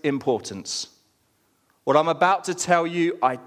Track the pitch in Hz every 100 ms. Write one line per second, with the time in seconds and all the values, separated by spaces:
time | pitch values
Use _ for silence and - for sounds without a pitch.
0 | 151 139 143 110 - 98 - - - _
1 | _ _ _ _ _ _ _ _ - 143
2 | 160 160 180 196 190 180 - 175 170 170
3 | 170 170 127 127